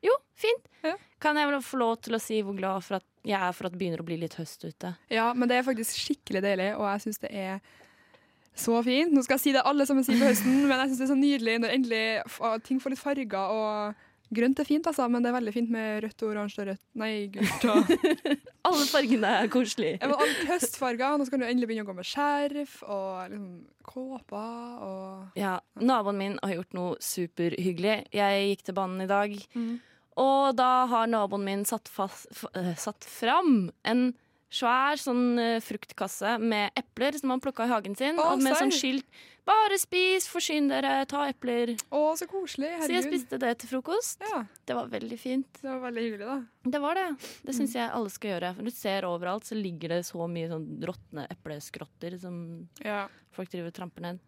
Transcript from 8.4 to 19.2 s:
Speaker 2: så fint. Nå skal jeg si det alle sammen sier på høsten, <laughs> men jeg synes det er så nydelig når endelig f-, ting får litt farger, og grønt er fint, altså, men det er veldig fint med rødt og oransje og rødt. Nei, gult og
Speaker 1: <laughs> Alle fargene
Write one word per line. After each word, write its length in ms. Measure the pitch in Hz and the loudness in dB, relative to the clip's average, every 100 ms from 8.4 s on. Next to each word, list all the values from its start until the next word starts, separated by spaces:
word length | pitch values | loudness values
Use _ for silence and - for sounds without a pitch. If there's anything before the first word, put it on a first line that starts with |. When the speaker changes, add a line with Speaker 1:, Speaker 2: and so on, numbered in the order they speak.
| _ - | _ -6
Speaker 2:
så 240 | - 233 | 0 2
fint. 300 | 233 254 339 285 | 4 4 6 4
Nå 80 | |
skal 140 | 247 269 | 4 2
jeg 60 | 285 | 4
si 80 | 269 | 4
det 80 | |
alle 220 | 254 285 277 | 4 4 4
sammen 160 | 277 | 4
sier 160 | 262 233 | 4 6
på 80 | 269 | 6
høsten, 300 | 214 208 262 | 6 4 4
<laughs> 60 | 285 | 6
men 80 | 262 | 4
jeg 80 | 269 | 2
synes 80 | 262 | 2
det 80 | 262 | 2
er 60 | |
så 60 | 277 | 4
nydelig 360 | 285 277 226 226 | 4 4 2 2
når 120 | 226 262 | 2 2
endelig 260 | 247 226 220 220 - | 2 2 2 0 -4
f-, 160 | - 233 226 - | -4 -2 -2 -2
ting 140 | 262 | -2
får 120 | 269 262 | -2 -4
litt 60 | - | -2
farger, 480 | 285 240 196 190 220 | -2 -2 -2 -2 0
og 800 | 214 214 208 214 - _ _ 220 | -2 -2 -4 -8 -16 _ _ 0
grønt 240 | 240 269 | 2 2
er 80 | 294 | 2
fint, 200 | 294 330 | 2 0
altså, 180 | 294 247 | 0 2
men 160 | 240 | 2
det 60 | 240 | 2
er 60 | 247 | 0
veldig 160 | 226 214 | -2 -2
fint 160 | 233 | -2
med 300 | 226 220 214 | -2 -2 -4
rødt 220 | 214 - 220 | -6 -6 -4
og 80 | |
oransje 300 | 208 208 - | -4 -6 -6
og 40 | 196 | -6
rødt. 120 | 190 _ - | -6 _ -6
Nei, 120 | 220 214 202 | -4 -4 -6
gult 340 | 202 202 - 240 | 0 0 2 4
og 220 | 214 185 - 349 320 - | 4 6 4 4 0 0
Speaker 1:
<laughs> 440 | 285 - _ - | -2 -4 _ 2
Alle 160 | 339 285 | 2 4
fargene 440 | - 254 240 | 2 4 4